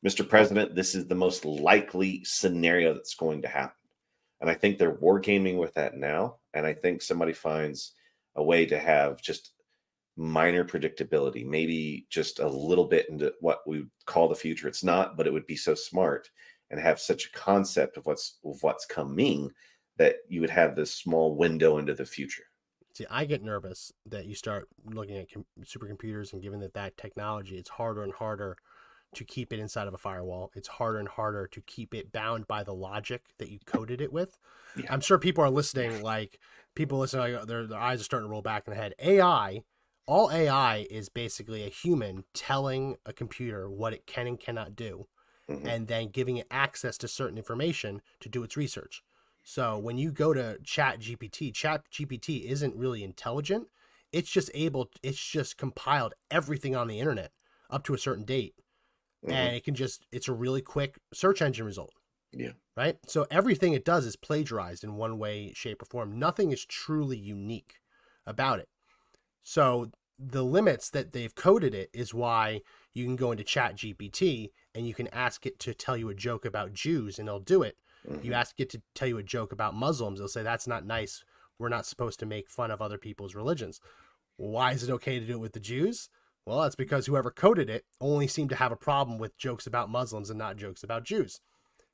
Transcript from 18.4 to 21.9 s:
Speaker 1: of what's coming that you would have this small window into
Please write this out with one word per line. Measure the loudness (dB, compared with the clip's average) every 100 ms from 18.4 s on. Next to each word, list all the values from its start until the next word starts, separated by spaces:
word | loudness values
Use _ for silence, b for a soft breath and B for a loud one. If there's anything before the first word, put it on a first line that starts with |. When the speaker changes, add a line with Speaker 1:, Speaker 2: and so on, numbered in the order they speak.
Speaker 1:
of | -12 0
what's | 0 0 -4
coming | -6 -2 2 2 2 -4 b b b b 4
that | 6 6 -2
you | -2
would | 2
have | 6 4 4
this | -4
small | -4 0 4 4
window | 4 2 6 6 6
into | 2